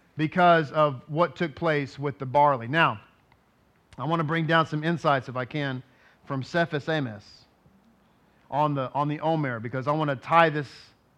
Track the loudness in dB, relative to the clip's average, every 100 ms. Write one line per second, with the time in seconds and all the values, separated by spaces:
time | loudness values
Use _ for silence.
0 | _ -4 -2 4 6 6 4 2 0 0
1 | -8 -2 -2 0 -6 -2 -2 0 -2 -6
2 | -8 -6 -2 4 4 2 0 2 2 2
3 | -12 _ _ _ _ _ _ _ _ -8
4 | -4 -2 -2 -2 2 2 2 0 -2 0
5 | 2 0 0 -8 -6 -4 -4 -6 -10 _
6 | _ _ -8 -8 -2 0 0 -2 -2 -2
7 | -2 -8 -18 -20 _ _ _ _ _ _
8 | _ _ _ _ _ -2 0 0 -4 -4
9 | -4 -2 -2 0 -2 -4 -6 -6 -2 -2
10 | -2 -4 2 4 4 2 -8 -12 -20 _
11 | _